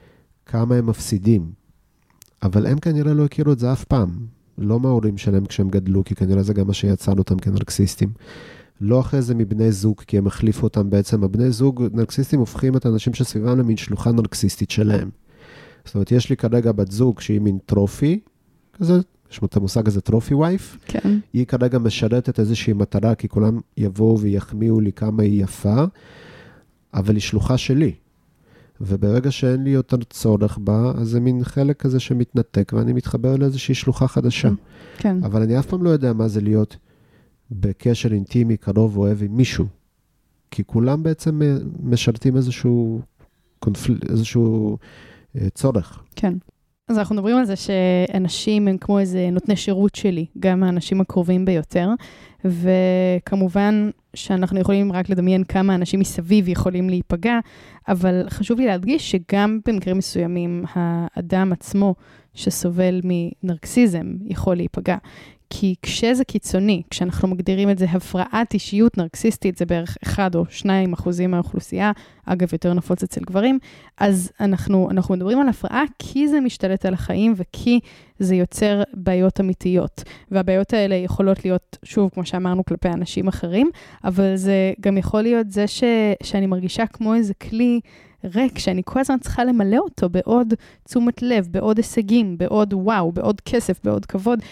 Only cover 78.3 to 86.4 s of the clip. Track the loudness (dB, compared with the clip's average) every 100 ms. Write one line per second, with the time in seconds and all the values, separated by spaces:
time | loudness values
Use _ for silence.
78.3 | 2 0 0 0 2 -2 -4 -2 2 2
79.3 | 2 -2 -2 0 0 0 -8 -18 -20 -4
80.3 | -2 0 0 0 0 0 0 -2 0 2
81.3 | 2 0 -2 -4 -18 -6 0 0 0 -6
82.3 | -4 -2 -2 -2 -2 -2 -2 -4 -2 -2
83.3 | -2 -2 0 0 0 -16 -8 -4 2 2
84.3 | 2 0 2 2 0 0 0 0 0 2
85.3 | 0 0 -2 -4 0 0 2 2 -2 -4
86.3 | -2